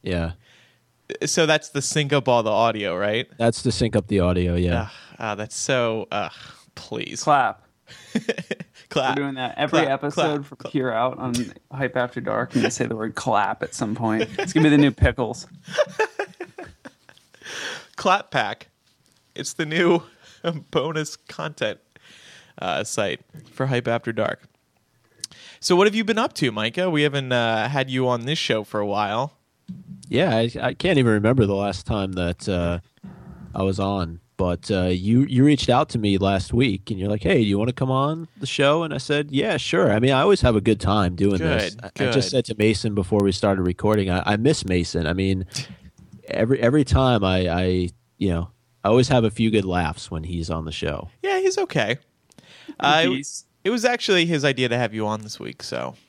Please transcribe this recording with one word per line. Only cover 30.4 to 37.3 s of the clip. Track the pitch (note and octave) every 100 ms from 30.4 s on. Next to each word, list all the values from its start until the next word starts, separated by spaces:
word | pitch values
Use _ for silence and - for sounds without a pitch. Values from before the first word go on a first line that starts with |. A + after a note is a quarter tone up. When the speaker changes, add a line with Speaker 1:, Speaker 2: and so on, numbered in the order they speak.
| A#2 A#2
Speaker 1:
I | B2
can't | - F3+ D#3
even | B2
remember | G#2+ G#2+ C3 G2+
the | G2
last | G2+ F#2 -
time | G#2+ F#2+
that, | F#2 F2 F2 -
uh, | F2+ F2 F2 - _ - - - - -
I | -
was | F#2+ F#2+
on. | G2 G2 E2+ E2+ _ -
But, | F2+ F2 -
uh, | G2 F2+
you, | F#2 F#2+ A#2+ C#3
you | B2+ C#3
reached | C#3+ -
out | B2 D#3
to | B2
me | G#2 G2
last | F#2+ G2 -
week, | A#2 C3 G2 -
and | G2+
you're | G2
like, | G#2
"Hey, | E3